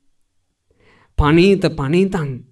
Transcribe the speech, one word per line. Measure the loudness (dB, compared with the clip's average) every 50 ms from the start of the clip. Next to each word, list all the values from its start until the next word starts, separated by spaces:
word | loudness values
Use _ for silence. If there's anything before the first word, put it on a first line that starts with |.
| _ _ _ _ _ _ _ _ _ _ _ _ _ _ _ _ _ _ _ _ _ _ -4
පනීත | -2 0 2 4 4 4 4 2 2 0 -4 -4
පනීතං. | -4 -6 -2 0 0 0 -2 -2 -6 -6 -8 -10 -12 -16 _